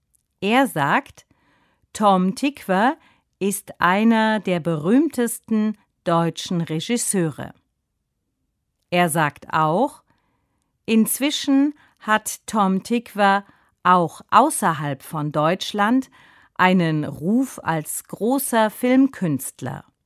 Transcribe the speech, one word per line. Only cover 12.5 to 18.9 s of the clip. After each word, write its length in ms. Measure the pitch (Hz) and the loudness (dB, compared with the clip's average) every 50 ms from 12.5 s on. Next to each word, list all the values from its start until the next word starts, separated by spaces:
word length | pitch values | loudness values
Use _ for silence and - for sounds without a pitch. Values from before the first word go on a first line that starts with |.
| - 220 202 190 190 190 190 | -2 0 2 2 0 0 -2
Tykwer 600 | - 233 240 233 - - 196 202 196 196 202 202 _ _ _ _ _ _ _ | -2 -4 -4 -4 -4 -2 2 2 2 2 2 -2 _ _ _ _ _ _ _
auch 380 | - 180 180 185 170 151 - - - - | 2 4 4 4 4 0 -4 -10 -4 2
außerhalb 720 | - 208 254 320 302 - 226 180 160 139 151 147 139 - | 4 4 4 4 2 0 0 -2 0 -2 -4 -6 -6 -6
von 300 | - - - 156 147 151 | -10 -10 -8 -6 -6 -4
Deutschland 800 | 143 156 147 160 185 190 - - - 208 202 214 247 262 262 - _ _ _ _ _ _ _ _ _ | -2 0 0 0 0 -2 -4 -6 -2 0 0 2 2 0 -2 -4 _ _ _ _ _ _ _ _ _
einen 500 | - 180 185 185 190 170 160 156 151 147 | 2 4 4 4 4 2 2 0 -2 -4
Ruf 540 | 143 139 - - 175 220 254 269 254 - - | -4 -8 -6 -4 0 0 0 0 -2 -6 -10
als 420 | - - 165 160 151 - - - - | -6 -4 -4 -4 -4 -8 -10 -12 -12
großer 680 | - - - 196 226 262 285 269 - - 226 220 214 | -12 -10 -4 -2 -2 0 -2 -2 -2 0 0 0 0
Filmkünstler. 1120 | - - - 247 | -2 -2 0 2